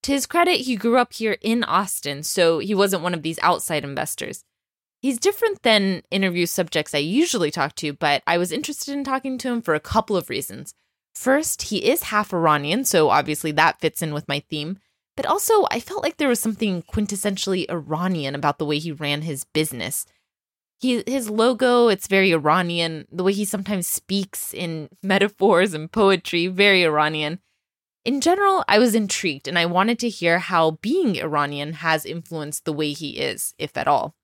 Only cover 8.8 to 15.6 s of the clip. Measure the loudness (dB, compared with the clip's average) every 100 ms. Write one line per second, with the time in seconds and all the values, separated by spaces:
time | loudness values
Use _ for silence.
8.8 | -8 -6 -4 -4 -4 -6 -4 -4 0 -2
9.8 | 0 -2 0 -2 -2 -8 -8 -14 -18 _
10.8 | _ _ _ -6 2 2 0 -6 -4 0
11.8 | 0 0 0 -2 -2 0 2 2 0 -2
12.8 | 2 4 6 4 2 -4 -2 4 4 4
13.8 | -4 -2 -6 -6 -6 -8 _ -8 -8 -10
14.8 | _ _ _ -8 -2 -2 2 2